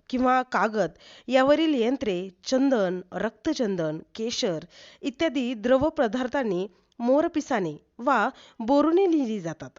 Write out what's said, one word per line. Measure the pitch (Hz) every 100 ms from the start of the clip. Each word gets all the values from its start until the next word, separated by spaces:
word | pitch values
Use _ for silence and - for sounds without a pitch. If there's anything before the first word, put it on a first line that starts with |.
| -
किंवा | 254 254 254
कागद | 247 202 214 214 175 - - - -
यावरील | 262 269 302 320
यंत्रे | 269 226 269 220 175 190 -
चंदन, | - 262 277 247 185 180 -
रक्तचंदन, | 180 214 - 330 294 214 185 156 156 -
केशर | - 226 - 214 156 175 - - -
इत्यादी | 277 - 330 262 240
द्रव | 226 233 262 302
पदार्थांनी | 311 233 254 254 285 226 180 196 _ _ -
मोरपिसाने | 240 277 330 311 - 240 170 147 _ -
वा | 254 247 226 - - -
बोरूने | 220 285 311 349 392
लिहिली | 320 233 214
जातात. | 165 156 135